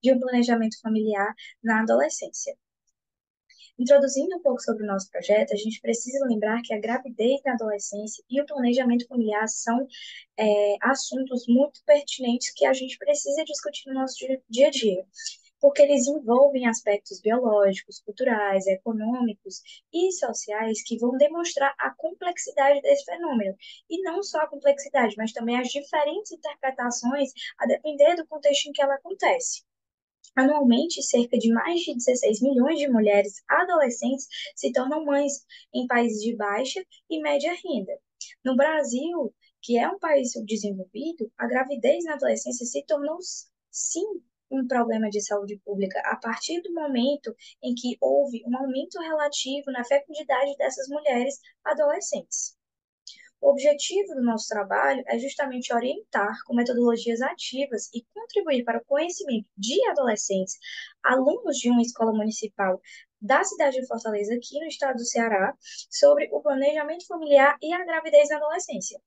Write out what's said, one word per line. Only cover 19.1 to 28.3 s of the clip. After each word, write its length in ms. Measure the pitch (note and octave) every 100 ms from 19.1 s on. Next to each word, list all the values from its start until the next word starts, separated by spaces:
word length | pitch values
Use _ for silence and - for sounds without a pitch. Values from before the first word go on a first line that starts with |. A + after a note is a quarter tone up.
| B3 A#3+ G#3 F#3+ F#3+ - - _
e 180 | E4 F#4
sociais 720 | F#4 B3 A3 - G#4 A3 A3
que 140 | - A3+
vão 180 | A#3 C4
demonstrar 580 | D4 E4 E4+ - C#4 -
a 140 | C4+ -
complexidade 840 | D#4+ F4 F4+ F4 - - C4+ C#4+
desse 240 | C#4 C#4+ -
fenômeno, 500 | E4+ E4 A#3+ G3 F#3+ - - _
e 140 | E4
não 220 | F#4 F4
só 160 | G4+ D#4+
a 100 | D4+
complexidade, 680 | C#4+ C#4+ C#4 - C#4 A#3 G#3+
mas 160 | A3
também 260 | A#3+ A#3 A#3+
as 100 | B3
diferentes 640 | C#4 C#4+ D#4+ D4 E4+ G#4+
interpretações 1000 | E4+ D4+ - C4 C4 A#3+ A#3 A#3+ C#4+ C4+ - - -
a 80 | A#3
depender 480 | - D#4 C#4+ D4 F4
do 100 |
contexto 420 | D#4+